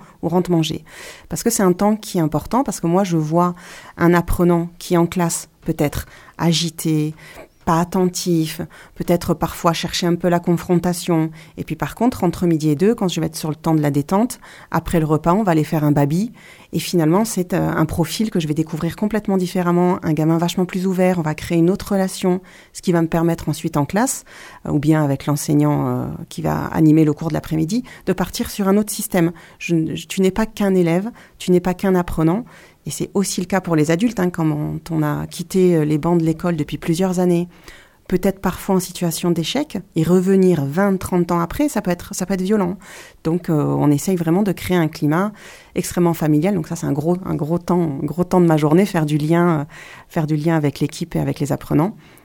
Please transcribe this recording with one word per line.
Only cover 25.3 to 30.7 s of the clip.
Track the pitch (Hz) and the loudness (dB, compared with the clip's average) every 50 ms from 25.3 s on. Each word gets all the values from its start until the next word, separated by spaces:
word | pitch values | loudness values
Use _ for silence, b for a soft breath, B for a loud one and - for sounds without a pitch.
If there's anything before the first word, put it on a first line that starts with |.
| 147 143 - - 151 147 147 147 147 143 139 | -2 -2 0 0 2 2 4 2 2 0 0
euh, | 127 127 127 123 123 - - 165 - | -2 -2 -4 -4 -6 -8 -10 -12 -12
qui | - - 156 | -10 -6 -4
va | 156 151 151 151 | -2 -2 -2 -4
animer | - - 165 160 156 151 160 160 | -2 0 4 6 6 6 6 6
le | 151 147 | 4 2
cours | - 160 165 | 0 -4 -4
de | 156 | -4
l'après-midi, | 156 - - 156 156 160 160 208 254 254 B B B B | -4 -4 -4 -2 -2 -2 -2 -2 -4 -4 B B B B
de | - 185 | -4 -2
partir | - 185 - - - 233 - | -2 -4 -4 -6 -6 -8 -6
sur | - - 196 | -6 -2 0
un | 180 202 | 2 2
autre | 208 214 208 | 2 2 0
système. | - - 208 - - 185 165 170 170 B B B B B | -4 -8 -6 -2 0 0 2 0 0 B B B B B
Je | - - 170 | -4 -2 0
n-, | 160 160 160 156 | 0 0 -2 -4
je, | 165 - - | -8 -10 -6
tu | - 190 | -2 0
n'es | 190 185 185 | 0 2 2
pas | - 220 | 0 -2
qu'un | 220 - - 208 196 | -4 -2 -2 0 2